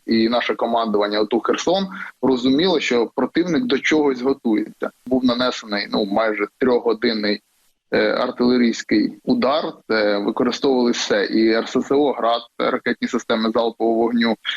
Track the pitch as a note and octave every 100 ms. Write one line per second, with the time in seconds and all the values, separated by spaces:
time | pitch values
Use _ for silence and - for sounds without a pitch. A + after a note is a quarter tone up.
0 | - A2+ A2+ A#2+ - A2 A#2 A#2 A2+ G#2
1 | G#2 G#2+ G#2+ A#2+ - - - F#3+ F#3+ -
2 | - - B2+ B2+ B2+ C3+ F#3 D#3+ - A#2+
3 | A2+ - B2+ D#3+ F3 D3 B2 C3+ - D#3
4 | D3 B2 B2+ C3+ A#2+ G#2+ G#2+ - - -
5 | B2+ B2+ B2+ A#2+ B2+ - A2+ G#2 G2+ -
6 | G2+ G2+ A2 G#2 G#2 - B2+ A#2+ A#2 A2
7 | B2 A2 G#2 G2+ _ _ _ _ - A2+
8 | G#2+ - B2 - B2 B2 A#2+ A2 - G#2+
9 | - - - B2 B2 D3+ D#3+ D3+ - A2
10 | G#2 G2+ G2+ A2+ B2 - C#3+ B2+ A#2+ A#2
11 | - G#2+ G2 A2 A2+ A2+ A2 C3 B2 C#3
12 | D3 A#2+ A#2 A#2 - - B2 B2+ B2 A#2+
13 | B2 A#2+ - A2+ A2+ A#2 A#2 - A2+ A2+
14 | A#2 A#2+ A#2 G#2+ -